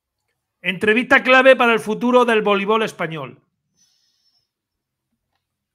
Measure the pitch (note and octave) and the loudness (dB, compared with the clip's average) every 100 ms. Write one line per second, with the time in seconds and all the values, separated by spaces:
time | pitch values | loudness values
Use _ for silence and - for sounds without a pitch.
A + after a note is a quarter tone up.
0 | _ _ _ _ _ _ F3+ F#3 G#3+ A3 | _ _ _ _ _ _ -10 -6 -2 -2
1 | B3 C4+ B3+ B3+ C4 B3+ A#3 A3 G#3 G#3+ | 2 0 2 4 4 4 2 0 -4 -4
2 | A#3+ B3 A#3+ A3 G#3 G3+ G3 A3 G#3+ - | 0 2 2 0 0 -2 -2 -2 -4 -8
3 | E3+ D#3+ B2+ - _ _ _ _ _ _ | -10 -10 -16 -20 _ _ _ _ _ _
4 | _ _ _ _ _ _ _ _ _ _ | _ _ _ _ _ _ _ _ _ _
5 | _ _ _ _ _ _ _ | _ _ _ _ _ _ _